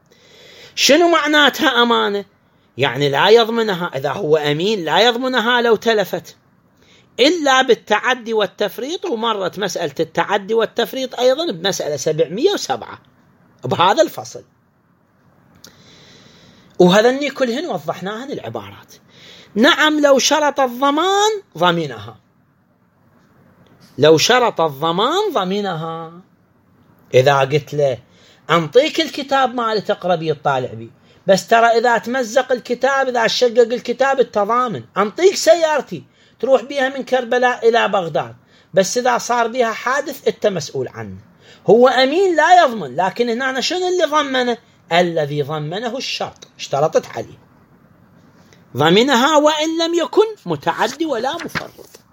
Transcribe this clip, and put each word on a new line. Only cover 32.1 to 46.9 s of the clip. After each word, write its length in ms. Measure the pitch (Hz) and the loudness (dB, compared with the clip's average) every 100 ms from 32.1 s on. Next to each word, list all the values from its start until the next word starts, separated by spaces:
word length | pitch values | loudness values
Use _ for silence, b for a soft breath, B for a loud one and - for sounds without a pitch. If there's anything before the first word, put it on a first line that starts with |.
| 262 226 254 254 | -6 -2 -2 0
الكتاب، 560 | 254 - 240 254 269 269 | -4 -4 -2 0 0 0
إذا 180 | 240 226 | 0 0
شقق 320 | - 247 226 | 2 2 4
الكتاب، 640 | 226 240 - 233 269 269 | 2 0 -6 -2 0 2
أنت 180 | - 214 | 0 0
ضامن. 460 | 202 240 247 143 117 175 | 0 0 -2 -6 -8 -4
أنطيك 380 | 208 254 381 | -2 2 2
سيارتي 680 | - 311 339 311 302 - 151 - b b b | 2 4 4 4 0 -4 -12 -16 b b b
تروح 220 | 233 262 | 0 0
بيها 260 | 247 285 262 | 0 -4 -4
من 160 | 277 | -4
كربلاء 640 | 247 254 233 247 247 240 226 | -4 -2 0 0 0 2 2
إلى 200 | 226 214 | 2 2
بغداد، 480 | 202 165 156 120 - b b b | 0 -2 -4 -6 -10 b b b
بس 240 | 180 185 240 | -2 0 0
إذا 200 | 247 240 | 0 -2
صار 280 | - 240 226 | -2 -2 0
بيها 260 | 254 226 | 0 -2
حادث 560 | 208 240 277 285 254 - | -2 -4 -4 -4 -4 -4
أنت 180 | - 214 | -2 -2
مسؤول 420 | 185 - 135 123 | -2 -6 -6 -8
عنه". 280 | - 107 92 - b b b - | -8 -14 -14 -20 b b b 2
هو 220 | 220 254 | 6 6
أمين 480 | 247 262 320 392 320 | 4 2 2 2 2
لا 280 | 320 359 | 6 6
يضمن، 320 | 302 226 143 131 | 6 0 -6 -4
لكن 320 | 185 185 240 | -4 -2 -2
هنا 320 | 233 262 262 | -2 -4 -4
شنو 280 | - 349 359 | -4 -4 -2
اللي 160 | 359 | 0
ضمنه؟ 540 | 311 302 285 262 247 226 b b _ | 2 0 0 -2 -2 -4 b b _
الذي 500 | 170 180 160 147 147 | 0 2 0 -4 -4
ضمنه 540 | 139 156 151 185 240 262 | -4 -6 -6 -6 -6 -8
الشرط، 520 | - - - - - _ | -8 -8 -10 -12 -20 _
اشترطت 480 | - 139 156 | -6 -2 0